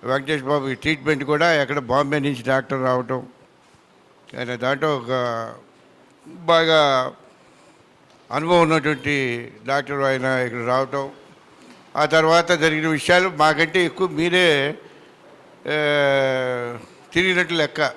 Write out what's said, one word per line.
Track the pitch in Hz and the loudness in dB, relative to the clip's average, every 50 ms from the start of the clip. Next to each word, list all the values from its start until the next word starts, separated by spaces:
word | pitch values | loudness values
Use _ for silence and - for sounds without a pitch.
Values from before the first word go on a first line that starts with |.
| - 117 | -2 -2
వెంకటేష్ | 127 139 135 135 156 147 131 131 | -2 -2 0 -2 -4 -4 -2 0
బాబుకి | 147 147 135 135 131 - - | -2 0 0 -2 -6 -4 -2
ట్రీట్మెంట్ | 151 160 147 131 147 156 135 135 131 | -4 -4 -2 0 -2 -2 -2 0 -2
కూడా | 151 147 165 175 165 151 | 0 2 4 4 4 2
ఎక్కడ | 139 123 143 147 131 113 | 0 0 -2 -6 -2 0
బాంబే | 123 135 143 139 147 151 139 | 0 0 0 0 0 -2 -2
నుంచి | 143 143 120 117 135 | -2 -4 -4 -2 0
డాక్టర్ | 135 131 127 - 143 135 131 131 | 0 0 0 -2 -6 -4 -2 0
రావటం, | 127 127 127 117 131 127 123 - - _ - _ _ _ _ _ _ _ _ _ _ _ _ _ _ _ _ _ - - | 0 -2 -2 -4 -6 -6 -6 -12 -20 _ -20 _ _ _ _ _ _ _ _ _ _ _ _ _ _ _ _ _ -12 -10
ఆయన | 127 117 123 120 120 | -8 -8 -8 -4 -2
దాంట్లో | 127 143 - 160 156 147 135 | -2 -2 0 0 -2 -2 -2
ఒక | 117 120 131 127 123 123 117 113 113 113 117 - - _ _ _ _ _ _ _ _ _ _ _ _ - - - 170 160 | -4 -4 -4 -2 -2 -2 -4 -6 -8 -10 -12 -16 -20 _ _ _ _ _ _ _ _ _ _ _ _ -20 -20 -14 0 2
బాగా | 170 165 165 160 160 156 147 143 135 127 127 131 - - - - _ _ _ _ _ _ _ - _ _ _ _ _ _ _ _ _ _ _ _ | 4 4 4 4 4 4 4 4 4 2 0 -2 -6 -12 -20 -20 _ _ _ _ _ _ _ -20 _ _ _ _ _ _ _ _ _ _ _ _
అనుభవం | 113 139 156 165 180 175 170 156 | -6 -4 0 2 4 4 4 4
ఉన్నటువంటి | 160 160 135 147 151 135 - 147 147 139 135 127 120 120 120 117 - 107 110 120 | 2 2 2 0 -4 -2 -2 -4 -2 -2 -2 -2 -4 -6 -10 -12 -18 -16 -6 -4
డాక్టర్ | 135 143 139 131 143 139 139 135 | -4 -4 -2 -4 -4 -2 0 0
ఆయన | 135 131 127 131 131 127 127 | 0 0 0 -2 0 0 -2
ఇక్కడ | 120 113 123 117 120 123 | -4 -4 -6 -4 -2 0
రావటం, | 131 135 131 - 143 135 139 - - - - - _ _ _ - _ - - - - - - - 135 | 0 -2 -2 -4 -6 -6 -8 -12 -18 -20 -20 -20 _ _ _ -20 _ -20 -20 -20 -20 -20 -10 -2 -2
ఆ | 151 151 160 | 0 2 4
తర్వాత | 160 160 160 165 170 170 170 180 160 151 | 4 4 6 4 4 4 2 0 2 2
జరిగిన | 165 156 156 156 160 156 143 | 0 0 0 -2 -2 -2 -2
విషయాలు | - - 175 180 185 190 170 147 151 | 0 2 2 4 4 2 0 2 2
మాకంటే | 156 156 143 165 165 156 185 180 165 | 2 4 2 0 0 2 0 0 0
ఎక్కువ | - - 190 180 156 147 | 0 -4 -4 -4 -2 -2
మీరే, | 165 175 175 185 180 170 151 143 135 143 156 - - - - - - - - _ - - - - - - - - - - 147 | -2 0 2 4 4 4 4 2 0 -2 -4 -8 -14 -20 -20 -20 -20 -20 -20 _ -20 -20 -20 -20 -20 -20 -20 -16 -8 -6 -4
ఏ, | 151 151 147 147 147 143 139 139 139 135 135 131 131 127 127 123 123 123 120 120 117 - - - - - - - | -2 0 0 2 2 2 4 2 2 2 0 0 -2 -2 -4 -4 -6 -6 -8 -10 -12 -16 -18 -20 -20 -20 -6 -2
తిరిగినట్లు | 165 180 190 180 180 180 160 170 165 | 0 0 2 2 0 0 0 0 -2
లెక్క. | 151 147 - - 151 131 - | -2 -2 0 -2 -2 -2 -2